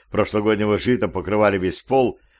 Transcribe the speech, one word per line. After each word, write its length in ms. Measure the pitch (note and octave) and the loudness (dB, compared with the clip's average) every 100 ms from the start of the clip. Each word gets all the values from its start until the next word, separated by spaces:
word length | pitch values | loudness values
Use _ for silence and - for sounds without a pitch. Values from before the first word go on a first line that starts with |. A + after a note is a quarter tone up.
| _ | _
прошлогоднего 680 | G#2 G#2 G#2+ G#2+ G#2+ G#2 G2+ | -4 -2 0 0 0 2 0
жита 300 | - B2 G#2 | 0 0 -2
покрывали 500 | F#2 F2 G#2 G#2 G2 | -4 -4 2 2 2
весь 220 | F2+ E2+ | -2 -6
пол, 400 | - C3+ B2 - _ | -2 0 0 -2 _